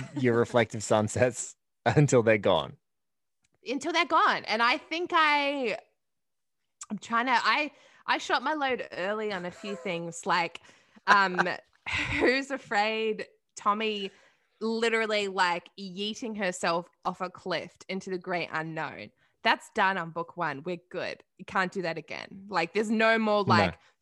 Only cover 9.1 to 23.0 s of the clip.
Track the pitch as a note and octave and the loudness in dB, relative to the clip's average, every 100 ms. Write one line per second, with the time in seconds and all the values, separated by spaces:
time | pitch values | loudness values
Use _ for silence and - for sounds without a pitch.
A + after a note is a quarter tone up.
9.1 | G#3+ G#3+ F#3+ F3 F3 G#3 G3+ G#3 E3+ E3+ | -4 -4 -4 -6 -10 -10 -8 -6 -6 -6
10.1 | E3 G3 F3+ E3+ - - - _ _ - | -8 -2 0 0 -6 -20 -20 _ _ 4
11.1 | G3+ F#3+ F3+ F3+ - - _ - - - | 4 4 2 0 -2 -10 _ -6 -4 -2
12.1 | D4 - C4 C4+ C4+ - G#3+ G#3+ A3 A3 | 0 2 2 0 -8 -4 0 0 0 -2
13.1 | G3 - _ _ - G#3+ G#3 A3 G#3 G3 | -4 -8 _ _ -4 0 0 0 -2 -6
14.1 | - _ _ _ - A3 A3+ A3+ A3+ A3 | -12 _ _ _ -8 -4 0 2 2 0
15.1 | G#3+ G3+ F#3+ F3+ F3 - - G3 F3+ G#3 | 0 -2 0 0 0 -6 -14 -12 -8 -8
16.1 | A3 A#3 G#3+ F#3+ F3+ F#3 E3+ E3+ _ F3+ | -6 -8 -4 -4 -2 0 0 -4 _ -8
17.1 | F3+ F3+ - F#3 D#3+ F#3 - - F#3+ F#3+ | -6 -8 -10 -6 -6 -6 -14 -10 -10 -6
18.1 | F#3 F#3 F3+ D#3+ D#3 D#3+ D#3+ D3 F2+ G#2 | -8 -4 -4 -4 -6 -6 -8 -8 -10 -16
19.1 | _ _ _ A3+ C#4 - - F#3+ F#3+ E3 | _ _ _ 0 0 -2 0 0 0 -4
20.1 | E3 E3 - E3 C#3 E3 F3 - F3+ A2 | -6 -8 -4 -4 -4 -8 -10 -10 -8 -8
21.1 | - _ - F#3 G3+ F#3 G3 F3 E3 D#3+ | -8 _ -20 -6 -2 -2 -2 -6 -6 -10
22.1 | D2 A1 G3 G3 F#3 E3+ G3+ G#3+ A3 | -12 -12 -16 -6 -2 0 0 0 2